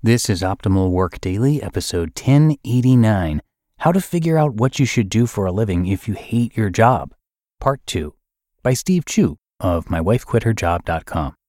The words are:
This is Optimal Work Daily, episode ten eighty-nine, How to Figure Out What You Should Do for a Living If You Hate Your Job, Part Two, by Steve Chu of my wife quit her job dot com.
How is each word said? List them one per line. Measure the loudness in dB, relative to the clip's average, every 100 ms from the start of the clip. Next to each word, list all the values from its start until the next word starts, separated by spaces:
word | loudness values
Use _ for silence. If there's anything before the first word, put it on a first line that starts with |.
This | 2 2 2
is | -2
Optimal | -2 -2 0 2 2
Work | 0 -2 -2
Daily, | -6 -2 0 0
episode | -2 -8 -4 -4 -4 -6
ten | 2 4 4 0 -2
eighty-nine, | 0 4 4 4 2 0 -4 -8 _ _ _
How | 0
to | 0
Figure | -2 -4 0 2
Out | 0 0
What | -2 0
You | 0
Should | 0 0
Do | 0 0
for | 0 -2
a |
Living | -2 -2 0 0
If | -4 -4
You | -8
Hate | -4 -2 -2 -2
Your | -4
Job, | 4 4 4 -2 -16 _ _ _ _
Part | -4 -4 -4
Two, | -8 -8 -12 _ _ _ _
by | -2
Steve | -2 0 -2 0
Chu | 0 0 0 _ _
of | -2 -2 -2
my | -4
wife | 0 0 0
quit | -2
her | 0
job | -2 -2 -2 -2
dot | -6 -4
com. | -6 -6 -8